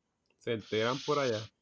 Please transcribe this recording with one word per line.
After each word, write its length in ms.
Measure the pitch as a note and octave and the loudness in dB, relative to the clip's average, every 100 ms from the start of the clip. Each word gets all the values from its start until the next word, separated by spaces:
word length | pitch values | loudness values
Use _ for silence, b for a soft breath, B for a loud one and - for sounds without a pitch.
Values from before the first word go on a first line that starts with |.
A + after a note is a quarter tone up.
| _ _ _ _ | _ _ _ _
se 160 | - | -4
enteran 500 | A2+ - G#2+ A2+ C#3 | -4 -2 0 2 0
por 160 | - D3 | 0 2
allá. 320 | C3+ A2 A2 _ | 2 0 -4 _